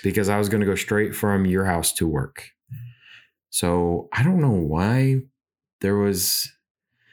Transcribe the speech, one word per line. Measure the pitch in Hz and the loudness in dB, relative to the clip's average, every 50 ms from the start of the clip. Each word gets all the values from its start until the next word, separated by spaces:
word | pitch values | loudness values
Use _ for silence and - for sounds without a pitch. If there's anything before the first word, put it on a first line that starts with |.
| - | -2
because | 98 92 107 98 98 | -2 0 0 0 0
I | 104 104 | 0 0
was | 104 98 | 0 0
gonna | 113 104 101 | 0 0 2
go | 98 95 | 0 0
straight | - - - 107 104 107 - - | -2 -2 -2 0 0 0 -2 -2
from | - 110 104 101 98 95 | -2 -2 0 2 2 2
your | 92 90 95 95 | 2 2 2 0
house | 95 87 82 80 - - | 0 0 0 -2 -2 -2
to | - 87 | -2 -2
work. | 82 76 69 65 - - - - - _ _ _ - 113 113 120 - - _ _ - - - _ _ _ _ _ _ | 0 0 -2 -4 -6 -10 -16 -20 -20 _ _ _ -16 -16 -16 -14 -16 -20 _ _ -20 -20 -20 _ _ _ _ _ _
So | - - - 87 87 87 87 85 87 85 - - | -6 -2 0 0 0 0 0 0 -2 -4 -4 -4
I | - 110 | -2 0
don't | 127 175 190 175 | 2 2 4 4
know | 147 135 | 2 2
why | 107 90 82 73 76 82 92 107 120 131 131 135 135 131 - - _ _ _ _ _ _ _ _ _ _ | 2 2 0 0 0 0 0 2 2 2 2 2 2 0 -2 -6 _ _ _ _ _ _ _ _ _ _
there | - 98 101 | -2 0 0
was | 101 101 101 98 98 104 - - - - - - _ _ _ _ _ _ _ _ _ _ _ | 2 2 0 0 0 -2 -2 -2 -2 -4 -8 -12 _ _ _ _ _ _ _ _ _ _ _